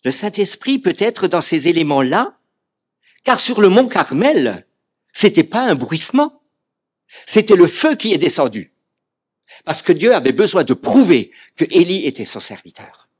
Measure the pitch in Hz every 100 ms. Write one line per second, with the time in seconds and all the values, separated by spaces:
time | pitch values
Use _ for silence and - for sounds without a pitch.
0 | 127 - 208 208 196 - - 269 370 -
1 | 214 - 180 170 - 160 151 165 156 139
2 | 131 180 277 _ _ _ _ _ _ _
3 | _ _ - 240 - 220 196 196 262 190
4 | - 139 262 302 123 95 _ _ _ _
5 | _ - 208 170 160 226 254 143 123 160
6 | - 262 294 _ _ _ _ _ _ _
7 | _ - - 214 214 190 170 - 311 294
8 | 226 165 156 - 131 104 85 _ _ _
9 | _ _ _ _ _ - - 147 - 156
10 | 220 208 131 151 208 190 131 - - 269
11 | 208 135 98 _ _ - 160 185 175 190
12 | 139 - 104 104 - 98 87 - - _
13 | _